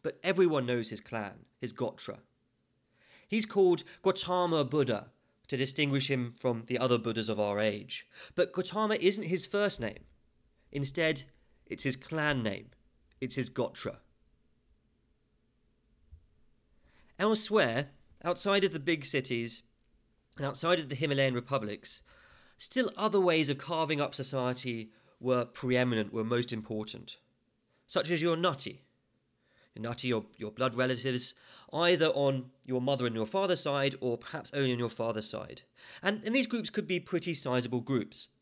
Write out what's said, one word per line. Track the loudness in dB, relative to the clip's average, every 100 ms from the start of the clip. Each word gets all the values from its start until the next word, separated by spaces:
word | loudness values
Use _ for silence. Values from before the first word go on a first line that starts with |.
But | -6 -4
everyone | 0 6 6 6
knows | 2 0 0
his | -6
clan, | -6 -6 -6 -10 -20 _
his | -8
Gotra. | -4 -4 -4 -12 -12 _ _ _ _ _ _ _ _ _ -20 _
He's | -2
called | 2 6 6 6 0 0
Gautama | 0 0 0 2 4 2
Buddha | 2 2 2 0 -4 _ _ _ -8
to | -2
distinguish | -2 0 2 2 0
him | -2 -2 -2
from | -2 -2 -2
the | 0
other | 2 2
Buddhas | 2 -2 -2
of | 0
our | 0 2
age. | 0 -2 -10 -14 -14 -20 -6
But | 0 0
Gautama | 0 -4 -2 0
isn't | 4 2 2
his | -2 -2
first | 0 0 0 -2
name. | -6 -8 -20 _ _ _ _ _ _
Instead, | -4 -2 0 0 0 -8 _ _ _
it's | _ -4
his | -2
clan | -2 -4 -2 0 0
name. | -2 -4 -12 _ _ _ _ _
It's | -6
his | -4 -4
Gotra. | -2 -4 -4 -10 -10 _ _ _ _ _ _ _ _ _ _ _ _ _ _ _ _ _ _ _ _ _ -20 _ _ _ _ _ _ _ _ _ 0
Elsewhere, | 2 2 2 4 4 0 -4 -12 _ -8
outside | -4 0 2 4
of | 4
the | 0
big | -2 0
cities | 0 -2 0 -4 -2 -6 _ _ _ _ _ _ _ -8
and |
outside | -6 -2 2 2
of | 0
the |
Himalayan | -2 0 2 2
republics, | 0 -2 -2 -2 -8 -8 -8 _ -20 -20 -20 -20 _
still | -2 0 0 0
other | 2 4
ways | 6 4 2
of | -2
carving | -2 -2 0 0
up | 0
society | -2 -4 -2 -2 -2 -4 -6 -8 _ _ _
were | 0 2
preeminent, | 0 -4 2 2 4 2 0
were | -2
most | 0 0 0
important, | -6 -6 -6 -6 -12 -16 -20 _ _ _ _ _ _
such | _ -4 0
as | 2
your | 2
nati. | 2 2 0 -8 -12 _ _ _ _ _ _ _ _ _
Your | -10
nati, | -8 -4 0
your, | 0 -2 -10
your | -10
blood | -2 -2
relatives, | 2 0 0 -2 -2 -2 -6 -20 -20 -8
either | 2 4 6 4
on | 4 2 2 -6 _
your | -4 0
mother | 2 2
and | 0
your | 0
father's | -2 0 2 0
side | 0 2 0 0
or | -2 -2
perhaps | -6 -10 -6
only | 0 0
on | 2
your | -2
father's | -2 -4 -2 -4
side. | -6 -10 -16 _ _ -20 -4
And, | -2 -2
and | 0
these | 0 2
groups | -2 -2
could | -6 -2
be | -4
pretty | -2 -4 -2
sizable | -4 0 0 0 -4
groups. | 0 0 0 -10 -14 _